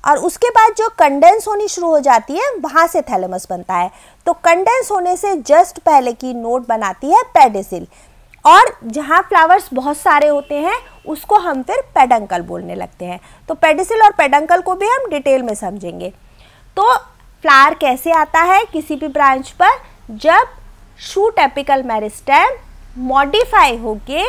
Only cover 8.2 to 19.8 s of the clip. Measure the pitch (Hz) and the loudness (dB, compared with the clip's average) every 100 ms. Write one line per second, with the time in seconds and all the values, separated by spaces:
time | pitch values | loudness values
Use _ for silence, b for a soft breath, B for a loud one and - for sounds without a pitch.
8.2 | b b 294 359 480 - 226 247 285 330 | b b 6 6 6 0 -10 -10 -2 -2
9.2 | 381 370 320 370 - 254 262 302 381 294 | 2 2 4 2 2 -8 -6 -4 0 2
10.2 | 302 285 285 294 330 480 b b 370 311 | 2 0 -4 -6 -4 -6 b b -12 -12
11.2 | - 415 349 269 247 480 - - 254 240 | 0 0 0 -6 -6 -6 -4 0 2 2
12.2 | 202 175 175 175 175 175 180 _ 180 180 | -2 -8 -8 -12 -12 -12 -14 _ -14 -14
13.2 | b b - 320 320 311 370 440 415 403 | b b -12 -2 0 0 -2 2 2 4
14.2 | 285 285 311 349 359 370 415 523 494 294 | 0 0 2 0 0 -4 -2 -2 -4 -4
15.2 | 277 269 240 208 196 202 175 175 180 - | 0 0 -2 -8 -10 -10 -12 -12 -14 -16
16.2 | b b b b b - 427 494 - _ | b b b b b -2 2 0 -4 _
17.2 | _ _ 311 277 277 330 285 254 339 320 | _ _ 2 4 4 2 -2 -2 0 0
18.2 | 302 320 339 381 440 311 302 294 302 285 | 2 0 2 2 0 -8 -8 -8 -6 0
19.2 | 277 262 269 - 370 508 | 0 0 -6 0 2 2